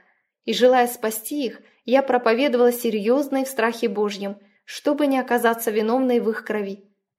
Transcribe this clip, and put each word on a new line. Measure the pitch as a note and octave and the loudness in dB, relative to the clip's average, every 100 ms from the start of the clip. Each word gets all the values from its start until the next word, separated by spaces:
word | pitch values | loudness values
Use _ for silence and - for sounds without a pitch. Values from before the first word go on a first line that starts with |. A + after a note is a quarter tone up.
| _ _ _ _ | _ _ _ _
и, | - | -6
желая | G#3 B3 B3+ A#3+ | 2 4 4 2
спасти | A#3+ A3 A3 - D4 | -2 -6 -6 -8 -6
их, | B3 - - _ | -6 -8 -18 _
я | - C4 | 0 2
проповедовала | C4+ B3+ A#3+ A3+ C#4+ A#3+ A#3+ | 2 0 2 2 2 4 2
серьёзной | A#3+ A#3+ G#3+ G3+ C4 C#4+ C4+ | 2 -2 -2 0 0 0 -2
в | C4 | -4
страхе | - A3+ A#3 A#3 | -2 -2 -2 -4
Божьем, | G3+ G#3 G3+ G3 G3+ _ _ | -2 -2 -4 -8 -10 _ _
чтобы | - - - C#4+ D4 | -20 -6 -2 0 0
не | C4+ | 0
оказаться | B3+ A#3+ A3+ A3+ A#3 | 0 0 0 0 -2
виновной | G#3+ A3 B3+ C4 A#3+ | -2 0 0 2 0
в | G3+ | 0
их | A3 | -4
крови. | - G#3 G3+ G3 _ _ _ | -6 -6 -6 -10 _ _ _